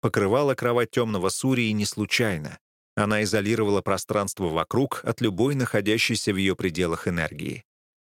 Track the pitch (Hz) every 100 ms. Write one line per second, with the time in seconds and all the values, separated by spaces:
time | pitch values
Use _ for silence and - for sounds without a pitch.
0 | 113 - 101 123 147 127 120 120 117 -
1 | 113 101 92 - 135 127 113 107 104 -
2 | 104 - 113 85 73 - _ _ _ -
3 | 104 107 104 104 101 113 104 101 101 92
4 | - 104 101 - 90 82 80 110 143 -
5 | - - 113 90 135 143 120 110 101 113
6 | - 110 - 95 98 90 95 82 87 82
7 | - 85 80 73 78 - - _ _ _